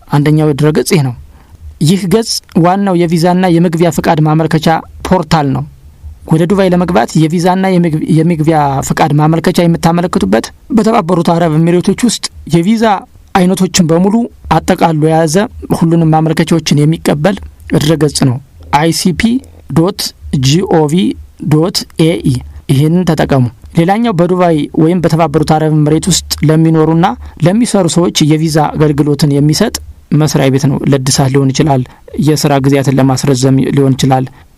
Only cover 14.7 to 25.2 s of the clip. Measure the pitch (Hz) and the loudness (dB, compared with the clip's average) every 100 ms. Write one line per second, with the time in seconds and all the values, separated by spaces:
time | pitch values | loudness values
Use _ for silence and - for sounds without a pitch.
14.7 | 180 170 156 156 160 165 175 - - - | 0 0 0 0 2 2 0 -2 -6 -6
15.7 | - 165 165 160 156 160 160 165 165 160 | -2 0 2 2 2 0 -2 0 0 0
16.7 | 143 151 165 - 151 180 202 - - - | 2 2 0 0 0 0 -2 -10 -18 -4
17.7 | 160 147 156 151 - 139 123 - - - | -2 0 0 0 0 -2 -2 -8 -20 -8
18.7 | 143 165 160 185 151 226 254 - - - | -2 -2 0 -2 0 -2 -2 -6 -20 -6
19.7 | 147 175 - - - - 139 131 160 - | -2 -2 -2 -10 -12 -6 -2 0 0 0
20.7 | 165 151 175 208 - - - - 151 175 | 0 0 0 -2 -4 -12 -10 -2 0 0
21.7 | - - - 165 185 160 123 - - - | -4 -6 -2 0 0 -2 -4 -6 -10 -2
22.7 | 135 156 175 165 156 147 139 117 - - | 0 2 0 0 0 0 0 0 -4 -6
23.7 | - 170 208 233 165 175 180 175 156 139 | -2 0 0 0 0 0 2 2 0 -2
24.7 | - 156 185 160 156 | 0 0 2 0 0